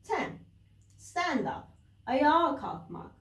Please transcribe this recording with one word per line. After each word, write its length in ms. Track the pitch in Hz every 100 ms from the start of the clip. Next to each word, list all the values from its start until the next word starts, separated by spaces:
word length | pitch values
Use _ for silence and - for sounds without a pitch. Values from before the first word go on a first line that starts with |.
Ten, 260 | - 440 - - - - - - - -
stand 500 | - - 349 269 190
up. 180 | 175 - - _ _ -
Ayağa 500 | 262 294 330 330 277
kalkmak. 540 | 190 170 - 170 - -